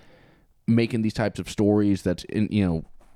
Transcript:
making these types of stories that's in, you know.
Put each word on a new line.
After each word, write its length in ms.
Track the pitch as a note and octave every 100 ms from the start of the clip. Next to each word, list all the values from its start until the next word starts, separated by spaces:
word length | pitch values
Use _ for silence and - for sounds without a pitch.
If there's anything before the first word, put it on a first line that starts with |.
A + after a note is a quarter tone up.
| - - _ _ _ _ -
making 340 | A#2 A#2 A#2
these 120 | G#2+
types 260 | - G#2 -
of 100 | F2+
stories 520 | - G#2 G#2 G2+ G2
that's 200 | F#2 E2+ -
in, 220 | G#2+ G#2
you 140 | G#2 F#2+
know. 200 | E2 - - -